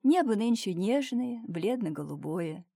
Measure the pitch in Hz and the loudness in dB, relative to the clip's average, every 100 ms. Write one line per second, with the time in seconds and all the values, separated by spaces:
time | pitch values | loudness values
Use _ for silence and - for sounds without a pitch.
0 | 262 349 285 214 233 226 - 170 196 269 | 6 6 4 2 2 0 0 -2 2 0
1 | 269 240 247 240 226 170 185 247 190 147 | 0 -2 -2 -6 -8 -4 -2 -2 -2 -4
2 | 147 143 156 160 165 160 175 | -8 -8 -6 -4 -4 -8 -14